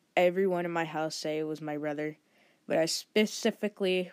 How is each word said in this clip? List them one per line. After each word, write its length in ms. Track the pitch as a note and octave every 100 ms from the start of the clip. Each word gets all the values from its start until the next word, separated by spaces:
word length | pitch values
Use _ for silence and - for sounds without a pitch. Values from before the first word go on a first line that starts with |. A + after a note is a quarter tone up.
| _ -
everyone 480 | F3+ F3+ G3 F3
in 80 | F3
my 120 | E3+
house 300 | D#3+ D#3 D#3
say 240 | - D#3 D#3
it 60 |
was 160 | D#3 D#3
my 160 | D3+ D3
brother. 420 | D3+ D3 D3+ D#3 _ _ _ _ -
But 120 | D#3+
I 80 | E3
specifically 1200 | - - G#3+ G#3+ - G#3+ G#3 G#3 - F#3+ F#3 F3